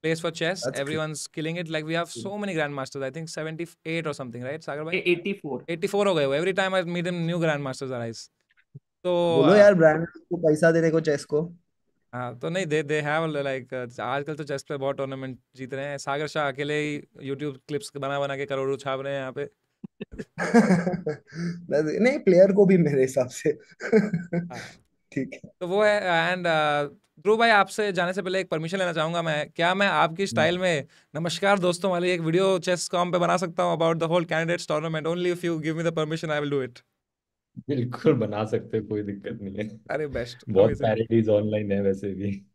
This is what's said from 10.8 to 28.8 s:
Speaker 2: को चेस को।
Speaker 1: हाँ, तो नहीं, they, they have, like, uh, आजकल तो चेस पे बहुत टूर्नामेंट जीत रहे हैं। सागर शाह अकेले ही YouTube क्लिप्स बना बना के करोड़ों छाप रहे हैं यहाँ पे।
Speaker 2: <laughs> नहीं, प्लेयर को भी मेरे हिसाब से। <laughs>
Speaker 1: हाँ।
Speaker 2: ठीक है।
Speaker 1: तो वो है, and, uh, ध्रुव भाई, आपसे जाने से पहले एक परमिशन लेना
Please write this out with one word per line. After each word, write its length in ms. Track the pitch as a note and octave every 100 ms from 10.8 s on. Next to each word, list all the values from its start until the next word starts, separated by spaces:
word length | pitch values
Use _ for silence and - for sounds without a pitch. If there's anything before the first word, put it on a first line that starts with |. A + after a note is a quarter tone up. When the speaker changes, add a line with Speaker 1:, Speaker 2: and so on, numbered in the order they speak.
| E3
Speaker 2:
को 100 | D#3+
चेस 240 | D#3+ C#3+
को। 280 | - D3 E3+ F3 _ _ _ _ _
Speaker 1:
हाँ, 240 | B2 B2 B2
तो 100 | D#3+
नहीं, 180 | F3 F3
they, 180 | D3+
they 200 | C#3+ D3+
have, 420 | D3 D#3 E3 D3 C#3
like, 460 | C3+ A#2+ B2+ B2
uh, 80 | B2
आजकल 340 | A2 C#3 D3
तो 100 | D3+
चेस 180 | C#3+ C#3
पे 140 | - D3
बहुत 200 | C3+ C#3
टूर्नामेंट 420 | C3+ C3+ C3 B2 _ B2
जीत 180 | C3
रहे 100 | C3+
हैं। 140 | C#3+ C#3
सागर 280 | - C#3+ D3+
शाह 220 | D#3+ C#3+
अकेले 320 | C3 D3 D3+
ही 220 | D3 D3 - -
YouTube 340 | C3+ C3+ D3 C3 -
क्लिप्स 240 | C#3+ C#3+ C#3+
बना 240 | C3+ C#3+
बना 160 | C#3+ C3+
के 100 | C#3
करोड़ों 300 | C3+ C3+ C3+
छाप 240 | C#3 C3+
रहे 140 | C3+
हैं 60 | C#3
यहाँ 120 | C3
पे। 180 | C3 C#3+ _ _ _ - _ - - - -
Speaker 2:
<laughs> 1600 | F3 A#3 - F3+ F3 F3+ - D3+ _ D#3+ E3+ F3 - C#3 D#3 -
नहीं, 200 | A#3 D4
प्लेयर 340 | - F3 G3
को 140 | G3 G3
भी 120 | F#3+
मेरे 240 | D3+ C#3
हिसाब 260 | C3 C3 B2
से। 220 | - D#3
<laughs> 440 | D3 - - - A3 - E3 - F3
Speaker 1:
हाँ। 220 | F3 A#2 - - _ _ _
Speaker 2:
ठीक 180 | - C3
है। 60 | - - _
Speaker 1:
तो 60 | F3
वो 180 | F#3+
है, 180 | G#3+ G#3
and, 440 | F#3 E3+ E3 F#3 E3+
uh, 500 | D#3+ D3+ D3 D3 - _ _
ध्रुव 160 | F#3+ A3
भाई, 140 | A#3
आपसे 420 | G#3+ G3 - G#3
जाने 200 | F3+ F3
से 100 | F#3+
पहले 180 | F#3+ F#3
एक 100 | F3+
परमिशन 280 | D#3+ D#3+
लेना 140 | F#3+